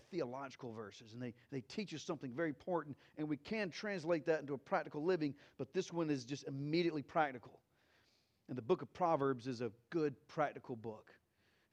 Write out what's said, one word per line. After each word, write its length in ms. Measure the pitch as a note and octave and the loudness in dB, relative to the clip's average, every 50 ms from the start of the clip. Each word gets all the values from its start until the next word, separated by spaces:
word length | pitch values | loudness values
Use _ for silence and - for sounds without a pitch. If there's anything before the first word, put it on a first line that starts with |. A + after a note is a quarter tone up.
| - - | -10 -6
theological 600 | - E3+ D3 A#2+ B2 C3+ C#3 C3+ A#2 - C3+ B2 | -4 -2 -2 -2 -4 -6 -8 -8 -10 -10 -10 -8
verses, 420 | A2 A2 A2 G2+ G2+ - A#2+ A2 A2 | -8 -8 -8 -10 -10 -14 -16 -14 -8
and 80 | A#2+ | -6
they, 120 | B2+ B2 A2 - - - | -6 -6 -6 -8 -12 -6
they 100 | - C3+ | -4 -4
teach 320 | - - - - G#3 - D#3+ | -4 -4 -4 -4 -4 -2 -4
us 80 | C#3+ | -8
something 300 | - - E3+ C3+ - C3 | -4 -4 -4 -2 -2 -6
very 180 | A#2 C3+ E3+ E3 | 0 0 0 0
important, 460 | C#3 - - - F3+ E3 D3 D3+ C3+ - - - - - | 0 -2 -4 0 0 0 0 -2 -10 -12 -14 -16 -6 -4
and 100 | D#3 D3+ | -2 -2
we 100 | D3+ C#3+ | -2 -2
can 320 | - - G#3+ A3 G#3 F3 | -2 -4 -2 -2 -2 -2
translate 560 | C#3 - - G#3+ G3+ F3+ C#3+ D#3+ F3 D#3+ C3 E3 | -4 -4 -4 -2 -2 -2 2 4 4 4 6 4
that 140 | D#3+ D#3 | 4 4
into 120 | C#3+ C3+ D3 | 4 -2 -4
a 40 | B2+ | -4
practical 460 | - - G3 F3 D3+ D3+ C3+ D3 D3 | -2 2 2 2 2 0 -4 -2 2
living, 300 | F3 F#3 E3+ D3+ C#3+ C3 - - - _ - | 4 4 4 4 0 -2 -4 -12 -16 _ -8
but 160 | C#3 - - | -6 -2 0
this 180 | F3+ F3+ - | -2 0 0
one 180 | F3 E3+ E3 D#3 | 0 0 2 2
is 140 | D3 C3+ A#2+ | 2 0 0
just 240 | A#2 C#3+ C3+ - D3+ | -4 -8 -6 -6 -6
immediately 540 | C#3 C#3 C#3+ D3 D#3 E3+ F3 E3+ D#3 D3+ | -4 -4 -2 2 2 4 4 4 2 0
practical. 580 | C3 - - E3+ D#3 C#3+ B2+ A#2+ - - - - _ _ _ _ _ _ _ _ _ _ _ _ _ _ _ _ _ - | -4 0 2 2 2 2 2 -6 -12 -14 -20 -20 _ _ _ _ _ _ _ _ _ _ _ _ _ _ _ _ _ -6
And 80 | C#3 B2 | -6 -2
the 40 | |
book 200 | A2+ A2+ F#3 F3+ | 4 4 4 4
of 120 | D3 - - | 4 -6 -2
Proverbs 520 | - F3+ E3+ E3 C#3+ C#3 C#3 C3+ B2 A2 C3 | 2 4 4 6 6 4 4 2 2 -2 -4
is 140 | B2+ A2 | -4 -2
a 100 | B2 A2+ G2+ - _ - | -2 -4 -4 -6 _ -4
good 260 | - E3+ D3+ D3 B2+ - _ - | 0 0 0 0 0 -4 _ -10
practical 480 | - E3 D3 C3+ A2+ C3+ - - C3 | -2 0 0 0 0 -6 -10 -10 -10
book. 360 | A2+ A2 A#2 G#2+ A2 - - - - _ _ _ _ _ _ _ _ _ _ | -8 -6 -8 -10 -10 -14 -20 -20 -20 _ _ _ _ _ _ _ _ _ _